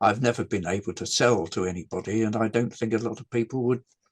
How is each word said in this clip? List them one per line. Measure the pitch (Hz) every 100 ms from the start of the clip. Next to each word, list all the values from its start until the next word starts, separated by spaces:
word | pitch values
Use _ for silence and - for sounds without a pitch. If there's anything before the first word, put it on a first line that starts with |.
I've | 104 104
never | 127 120
been | 90 104 85
able | 92 98
to | 90 87
sell | - 127 120 82
to | - 92
anybody, | 90 85 92 92 107
and | 113 110
I | 113
don't | 110 117
think | - 113
a | 110
lot | 117 113
of | -
people | 123 117 135
would | 120 123 - _ _